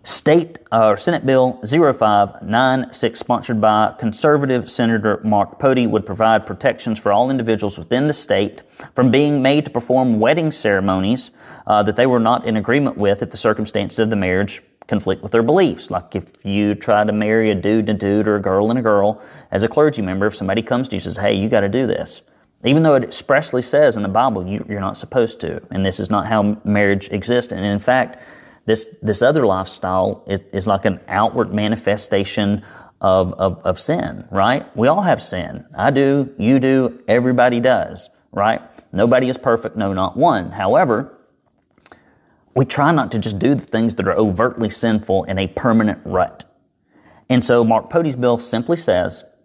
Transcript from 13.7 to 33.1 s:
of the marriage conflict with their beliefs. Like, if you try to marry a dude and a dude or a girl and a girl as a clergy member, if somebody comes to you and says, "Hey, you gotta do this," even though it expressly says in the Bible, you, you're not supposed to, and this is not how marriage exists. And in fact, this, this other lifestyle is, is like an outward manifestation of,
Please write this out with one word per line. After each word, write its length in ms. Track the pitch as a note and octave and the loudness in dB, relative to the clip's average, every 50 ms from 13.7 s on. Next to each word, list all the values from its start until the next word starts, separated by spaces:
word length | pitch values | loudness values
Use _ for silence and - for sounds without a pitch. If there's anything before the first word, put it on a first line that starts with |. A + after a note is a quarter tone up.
| - G#2 G2+ G2 - - | -4 -4 -4 -4 -2 -2
of 100 | A2 A2 | -2 0
the 80 | A2+ | 0
marriage 460 | G2+ F#2+ F#2 F#2 F#2 G2+ G2 - - _ _ _ _ - | -2 0 0 0 0 -2 -4 -6 -16 _ _ _ _ -6
conflict 360 | - A#2+ G2+ - F#2+ F#2+ - | -4 -4 -2 -2 -4 -4 -4
with 80 | - G#2 | -4 0
their 120 | - A#2 | 0 2
beliefs. 480 | A2+ A#2+ D#3 F#3+ F#3 C3+ E2 - - - | 2 4 2 4 2 2 0 -6 -10 -8
Like, 260 | - F2+ - _ - | -8 -8 -8 _ -8
if 80 | G2 - _ - _ | -10 -10 _ -20 _
you 320 | - G2 G2 G#2 G#2 G#2 G#2 | -8 -4 -2 0 0 0 0
try 300 | G2+ - - G#2+ G#2 G#2+ | -2 0 0 2 2 2
to 80 | G#2+ | 0
marry 380 | G#2 G#2+ G#2+ G#2+ A2 A2+ A2 A2 | 0 -2 0 0 2 2 2 2
a 40 | G2+ | 0
dude 360 | F#2 E2+ G2+ A2 A2+ G#2+ A2 | 0 0 0 0 0 0 -2
and 80 | G#2+ F#2+ | -4 -2
a 20 | |
dude 280 | G2+ G2 G2+ G#2+ G#2 G#2+ | 0 0 0 2 2 0
or 80 | G#2 | 0
a 40 | G#2 | 0
girl 300 | G2 G2 F#2+ G2 G#2 A2 | 0 0 2 2 2 2
and 80 | A#2 C3 | 0 0
a 40 | |
girl 380 | A2+ A2 G#2 G2+ G2 G#2 A2 - - - - - - _ | 2 2 2 4 2 0 -2 -4 -14 -20 -20 -20 -12 _
as 120 | - G2 | -2 -2
a 60 | G#2+ A2+ | 0 0
clergy 320 | - D3+ D3+ D3+ C#3 - | 2 2 2 2 2 -2
member, 260 | G2+ F2+ F#2 F#2+ G2+ | -6 -4 -2 -2 -2
if 80 | G#2+ G2+ | -2 -2
somebody 280 | - G2+ F#2+ G2 A2+ | -4 -4 -4 -2 -4
comes 260 | A2+ - B2+ B2 C3 - | -2 -2 -4 -4 -2 -4
to 80 | G#2 | -6
you 40 | F#2+ | -8
and 40 | - | -6
says, 140 | - F2 - | -8 -8 -2
"Hey, 160 | G#2 G#2+ G#2+ | -2 0 0
you 160 | F#2+ G2+ A2 | 0 0 0
gotta 180 | A#2 G#2+ G2+ G2+ | 2 2 2 2
do 180 | G2+ B2+ C3+ | 0 0 0
this," 360 | G#2+ - - - - - - _ _ _ _ _ _ _ _ - | 0 -2 -4 -6 -10 -14 -20 _ _ _ _ _ _ _ _ 0
even 180 | A#2 C#3 D#3+ | 2 4 4
though 120 | D#3+ D#3 C#3+ | 4 4 4
it 100 | C3 A#2+ | 2 0
expressly 560 | - - - - - C#3 C#3+ - - - B2 | -4 -12 -14 -2 0 0 0 0 -2 -4 -4
says 380 | A#2+ - - C#3+ D3+ C3+ G#2+ A2 | -2 0 2 4 4 4 2 0
in 40 | |
the 60 | G#2 F#2+ | -4 0
Bible, 380 | F#2+ A2 B2 C3 A2 F#2+ F2 | 0 0 0 0 0 -4 -4
you, 180 | F#2 G2+ - - - | -6 -6 -8 -6 -8
you're 100 | G#2 G2+ | -8 -6
not 160 | F#2+ F#2+ - | -6 -6 -8
supposed 420 | - - - - C3 A2+ A#2 - - | -10 -14 -4 0 0 0 0 -2 -8
to, 180 | - D#2+ D2+ - - - | -8 -8 -8 -10 -12 -8
and 140 | - F#2+ F#2+ | -4 -2 -2
this 160 | F#2+ F2+ - | -2 -2 -4
is 80 | G2+ E2 | -4 -2
not 160 | G#2 G2+ - | -2 -2 0
how 320 | A2+ A2+ G#2+ G2+ G#2 G#2+ G#2+ _ | 0 0 2 2 0 -2 -4 _
marriage 460 | G#2 G#2 G#2 G#2 G2 G2+ G2 - - | -2 2 2 2 2 2 0 -4 -6
exists. 400 | G#2+ G2+ - - A#2+ B2 A#2+ - | -8 -6 -2 0 0 0 0 -4
And 100 | F2+ F#2 | -8 -6
in 160 | G2+ G#2 G2+ G2+ | -2 -2 -2 0
fact, 440 | G2 - B2+ C3 A#2 - - - - - - - - - - _ _ - | 0 2 2 2 0 -2 -6 -20 -20 -20 -20 -20 -20 -20 -20 _ _ -2
this, 280 | A2+ A2 - - - _ | -2 -2 -2 -14 -16 _
this 220 | - G#2+ G2+ G2 | -4 -4 0 2
other 240 | A#2+ C3 D3+ D#3+ B2+ | 2 2 4 4 2
lifestyle 760 | G#2 F#2+ F#2 F#2+ - - - - F#2 F#2 F#2 F#2 G2 G2 - - | 2 0 0 -4 -8 -8 -8 -4 -2 0 0 0 0 -4 -8 -8
is, 140 | - G2 F#2 - - | -6 -6 -6 -6 -8
is 140 | - G2+ F2+ | -8 -6 -2
like 180 | A2 G2 F#2+ - | 0 -2 0 0
an 160 | A2 F#2 - - - | -2 -4 -4 -8 -4
outward 460 | F#2 G2+ A2 A2+ - B2+ G#2+ F#2 F#2+ | -2 0 0 0 0 -2 -4 -2 -2
manifestation 1080 | G#2 G#2 G#2 A2+ A2 - G2+ G#2 G#2 - - G#2 G2 G2 - - - G#2 G2+ G#2 G#2 - - - - - - _ _ | -4 -2 -2 -4 -2 -2 -2 -2 -2 -4 -4 -2 -2 -2 -4 -4 -4 -2 -2 -2 -4 -6 -14 -20 -20 -20 -20 _ _
of, 320 | - G2 | 0 2